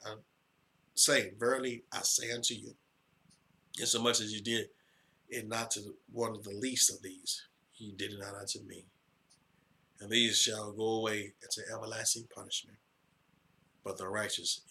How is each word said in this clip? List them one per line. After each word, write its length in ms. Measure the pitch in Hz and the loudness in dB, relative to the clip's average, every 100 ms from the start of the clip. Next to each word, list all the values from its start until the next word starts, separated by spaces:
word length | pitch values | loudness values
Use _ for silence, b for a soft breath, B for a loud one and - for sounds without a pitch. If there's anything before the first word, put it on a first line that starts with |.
| 107 | -10
uh, 80 | 107 - _ _ _ _ _ _ | -12 -14 _ _ _ _ _ _
say, 380 | - - 135 95 101 | 4 6 6 2 0
Verily 460 | 117 131 127 117 - | 0 2 0 -6 -8
I 100 | - | -2
say 280 | - - 117 | 0 0 0
unto 240 | 120 117 | -2 -2
you, 220 | 110 - - _ _ _ _ _ _ _ _ _ - | -2 -8 -18 _ _ _ _ _ _ _ _ _ -2
insomuch 400 | 113 117 120 117 | 2 4 4 4
as 120 | 107 | 2
you 80 | 107 | -2
did 280 | 107 113 101 _ b b b b b | 0 0 -2 _ b b b b b
it 200 | 120 107 | -8 -4
not 240 | 113 113 | -2 -2
to 240 | 104 104 - - | -4 -6 -14 -10
one 240 | 117 113 107 | -2 -2 -2
of 80 | |
the 100 | 101 | -8
least 340 | 101 131 123 - | -6 -2 4 4
of 140 | - | 4
these, 400 | 95 92 - - - _ _ - | -8 -10 -6 -6 -8 _ _ -16
you 140 | 107 | -12
did 200 | 95 104 | -6 -6
it 80 | 101 | -6
not 160 | 98 101 | -10 -8
unto 240 | 98 107 | -6 -6
me. 260 | 98 90 92 _ _ _ _ _ _ _ _ _ _ - | -10 -16 -20 _ _ _ _ _ _ _ _ _ _ -14
And 80 | 101 | 2
these 300 | 117 117 104 | 6 6 6
shall 320 | 120 107 104 | 4 2 -4
go 300 | 104 110 113 | 0 2 2
away 320 | 110 104 101 - | 2 0 -4 -10
into 260 | - - 104 | -8 -6 -6
everlasting 560 | 110 110 110 113 117 113 | -8 -6 -2 0 0 -4
punishment, 460 | - 98 - - 104 _ _ _ _ _ _ _ _ _ _ | -14 -8 -8 -8 -16 _ _ _ _ _ _ _ _ _ _
but 160 | 98 95 | -10 -6
the 80 | 92 | -4
righteous 540 | 107 104 - 85 - - | -2 -2 -2 -2 -4 -6